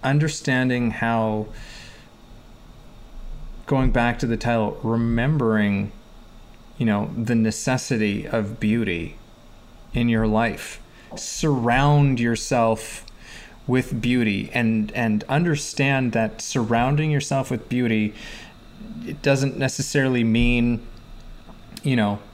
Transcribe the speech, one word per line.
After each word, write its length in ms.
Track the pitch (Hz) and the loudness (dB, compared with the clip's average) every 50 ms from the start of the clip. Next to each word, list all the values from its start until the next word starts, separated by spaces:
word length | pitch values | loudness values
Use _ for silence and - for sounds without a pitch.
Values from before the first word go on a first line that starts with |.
| - | 0
understanding 880 | 135 139 151 151 156 - - - - 131 127 127 127 127 123 120 117 | 2 2 2 2 0 -2 -4 -2 0 0 2 2 2 0 0 0 -2
how, 560 | 107 - 120 113 117 113 113 110 107 107 107 - - - - - - - - - - - - - - - - - - - - - - - - - - - - - - - - - - - - - - - - - - - - | -2 -2 -2 0 2 2 0 0 0 -2 -4 -6 -10 -16 -16 -16 -18 -18 -18 -20 -20 -20 -20 -20 -20 -20 -20 -20 -20 -20 -20 -20 -20 -20 -20 -20 -20 -20 -20 -20 -20 -20 -20 -18 -16 -14 -12 -12 -12 -12 -12 -12 -14 -14 -4
going 260 | - 147 135 131 127 | -2 0 4 6 6
back 260 | 123 123 120 120 117 - | 6 6 4 4 2 2
to 60 | - | 0
the 120 | 117 117 | 0 0
title, 420 | 110 - 120 120 113 107 104 - - | 0 2 2 2 2 2 0 -2 -2
remembering, 1080 | - 113 113 117 117 117 117 117 120 139 160 147 123 113 110 107 104 101 101 98 101 104 - - - - - - - - - - - - - - - - - | -2 0 2 2 2 2 2 2 2 2 2 2 4 4 4 4 4 2 2 0 0 -4 -6 -14 -20 -20 -20 -20 -20 -20 -20 -20 -20 -20 -20 -20 -20 -20 -6
you 80 | - 127 | -2 0
know, 260 | 113 104 101 101 - - | 2 2 2 0 -2 -4
the 180 | 110 113 113 120 | -4 -2 0 2
necessity 920 | 113 110 110 104 - - - 127 123 - - 131 110 107 104 101 101 - | 2 2 2 0 -2 -2 -2 -2 -2 0 -2 0 0 0 0 0 -2 -4
of 320 | - - 117 104 101 110 - | -2 -2 -2 -2 -2 -4 -2
beauty 580 | - 107 110 117 113 98 87 85 82 78 - - - - - - - - - - - - - - - - - | 0 2 2 2 0 0 -2 -4 -6 -8 -12 -16 -20 -20 -20 -20 -20 -20 -20 -20 -20 -20 -20 -20 -20 -6 -2
in 160 | 120 117 120 | 0 2 2
your 160 | 117 110 110 | 2 2 2
life. 540 | 110 107 110 117 117 95 - - - - - - - - - - - - | 2 2 2 0 0 -2 -6 -10 -14 -14 -16 -20 -20 -20 -20 -20 -18 -14
Surround 1040 | - - - - - - 156 143 127 117 120 120 131 139 147 147 147 143 139 131 120 | -12 -12 -10 -6 -2 0 0 2 2 2 2 2 4 4 4 6 6 6 4 2 2
yourself 840 | 117 117 117 110 - - 135 123 113 113 113 110 - - - - - - - - - - - - - - - - - | 0 0 0 -2 -2 0 2 2 4 2 2 0 -4 -12 -14 -16 -16 -18 -20 -20 -20 -20 -18 -20 -20 -20 -20 -12 -4
with 340 | - 120 127 123 - - 117 | 0 0 0 0 0 -4 -4
beauty 500 | 107 120 123 127 120 107 101 98 107 - - | 0 0 2 2 2 2 0 -2 -4 -4 -2
and, 380 | 123 120 110 113 110 107 107 - | 0 2 2 2 0 -2 -2 -2
and 300 | 123 117 113 107 107 - | -2 0 0 0 0 0
understand 880 | - 131 147 175 175 156 147 - - - - 139 139 139 135 131 120 107 | 0 0 0 2 2 0 -2 -4 -6 -2 0 0 2 2 2 0 0 0
that 280 | 117 113 107 - - | 0 0 0 -4 -8
surrounding 680 | - - - 135 117 107 117 117 120 131 143 147 156 156 | -10 -4 -2 -2 0 2 2 2 2 2 2 2 2 2
yourself 380 | 151 143 143 - 139 135 131 - | 0 0 0 0 -2 -2 -2 -2
with 160 | - 110 - | -4 -6 -6
beauty, 460 | - 123 123 123 117 113 110 107 107 107 - - - - - - - - - - - - - - - - - - | -4 -2 0 2 2 2 2 0 0 -2 -8 -16 -16 -16 -16 -18 -20 -20 -20 -20 -20 -20 -18 -16 -16 -14 -12 -10
it 160 | - 147 - | -10 -12 -2
doesn't 360 | - 143 139 135 135 139 127 | 0 2 2 2 2 -2 0
necessarily 680 | - 131 131 - - 120 - - 143 135 131 127 123 113 | -2 -2 -2 -2 -4 -6 -2 0 0 2 2 2 2 2
mean, 640 | 113 110 117 120 120 120 120 120 120 120 113 - - - - - - - - - - - - - - - - - - - - - | 2 4 4 4 4 4 4 2 2 0 -2 -4 -12 -18 -18 -18 -18 -20 -18 -18 -18 -20 -20 -20 -20 -20 -20 -20 -18 -18 -6 -2
you 120 | 147 131 | 0 2
know 240 | 120 107 104 101 101 - - | 2 2 0 0 -4 -8 -14